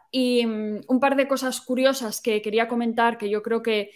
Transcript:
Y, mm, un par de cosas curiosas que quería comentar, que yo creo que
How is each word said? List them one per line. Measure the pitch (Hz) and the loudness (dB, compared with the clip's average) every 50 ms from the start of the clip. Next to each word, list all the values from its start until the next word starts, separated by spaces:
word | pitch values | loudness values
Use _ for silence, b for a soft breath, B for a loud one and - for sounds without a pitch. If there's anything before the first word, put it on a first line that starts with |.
| _ _ | _ _
Y, | - 262 254 247 247 240 233 | 0 0 2 4 2 2 2
mm, | 226 220 214 214 214 214 208 - | 0 -2 -2 -4 -4 -6 -6 -2
un | - 254 247 | -2 0 2
par | 277 277 277 | 2 2 2
de | 277 269 | 2 2
cosas | 277 269 254 262 262 247 - | 0 0 -2 -2 -4 -4 -6
curiosas | - - 254 240 262 269 269 269 247 214 202 - | -6 -4 -2 2 2 2 2 0 -4 -6 -8 -4
que | - 240 214 214 | -2 -2 -2 0
quería | 214 214 202 226 233 | -2 0 0 0 0
comentar, | 233 247 233 240 226 220 233 233 233 226 233 | 0 0 -2 -2 0 2 4 2 2 2 0
que | 214 202 | -4 -2
yo | 208 214 208 | -2 -2 -2
creo | 220 226 233 | -2 -2 -2
que | 226 226 220 208 202 208 B | 0 0 0 0 -2 -4 B